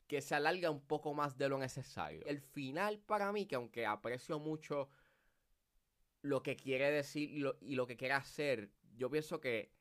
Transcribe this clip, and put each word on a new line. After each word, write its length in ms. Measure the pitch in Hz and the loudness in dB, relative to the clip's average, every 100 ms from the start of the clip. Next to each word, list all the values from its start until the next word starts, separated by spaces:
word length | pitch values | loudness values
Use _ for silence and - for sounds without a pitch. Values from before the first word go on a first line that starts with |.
| _ | _
que 160 | 139 | -4
se 140 | 135 143 | 2 4
alarga 340 | 151 180 170 | 4 4 2
un 160 | 143 - | 0 0
poco 300 | 151 156 147 | -2 0 0
más 200 | 147 131 | 0 2
de 140 | 139 | 2
lo 80 | 135 | 2
necesario. 640 | 131 - 123 - 78 80 - | 0 -4 -8 -4 -4 -4 -4
El 140 | 147 | -4
final 580 | 139 147 131 151 208 214 | -4 -6 -4 0 0 -2
para 320 | - 208 202 | 0 0 2
mí, 160 | 208 202 | 0 0
que 80 | 131 | -2
aunque 320 | 117 - 110 | -2 -2 0
aprecio 500 | 107 117 123 - 156 | 0 -2 -6 -4 -4
mucho 540 | 151 156 - 143 131 - _ _ _ _ _ _ _ _ _ _ _ _ | -2 -4 -2 -4 -4 -10 _ _ _ _ _ _ _ _ _ _ _ _
lo 220 | 143 135 | 0 0
que 120 | 139 131 | 0 -4
quiere 360 | 135 131 143 | 0 2 4
decir 400 | 147 139 151 147 | 2 0 -2 -4
y 80 | 147 | 0
lo, 180 | 139 - | -2 -2
y 120 | 113 | -4
lo 140 | 127 123 | 0 0
que 100 | 120 | -2
quiere 160 | 131 | 2
hacer, 580 | 139 - - 147 120 101 - - 104 | 2 2 -2 2 2 -2 -14 -20 -4
yo 140 | 127 | 0
pienso 320 | 151 151 170 | 0 -2 -4
que 320 | 131 113 - _ | 0 0 -2 _